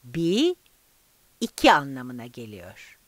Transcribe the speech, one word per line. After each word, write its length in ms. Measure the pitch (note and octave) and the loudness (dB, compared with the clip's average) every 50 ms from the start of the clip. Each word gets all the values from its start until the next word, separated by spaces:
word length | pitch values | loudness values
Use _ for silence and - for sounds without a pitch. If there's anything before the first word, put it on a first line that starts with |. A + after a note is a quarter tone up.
| - | -16
bi, 500 | B2 C3 E3 E3 E3 F#3+ B3 D#4+ F4+ F4+ - _ _ _ _ _ _ _ _ _ _ _ _ _ _ _ - | -8 -4 -2 0 0 2 2 2 0 -2 -4 _ _ _ _ _ _ _ _ _ _ _ _ _ _ _ -8
iki 320 | A#3 - - - D#4 C4 | -8 -8 0 4 6 6
anlamına 540 | F#3 D3 C#3 C#3 C3+ C3 B2 B2 B2 A#2+ A2+ | 6 6 2 -2 -8 -12 -12 -12 -12 -14 -14
geliyor. 720 | B2 - B2+ A#2 G#2+ G#2 F#2 F2 F#2+ F2+ - - - - _ _ | -14 -14 -14 -14 -14 -14 -16 -16 -18 -20 -20 -20 -20 -20 _ _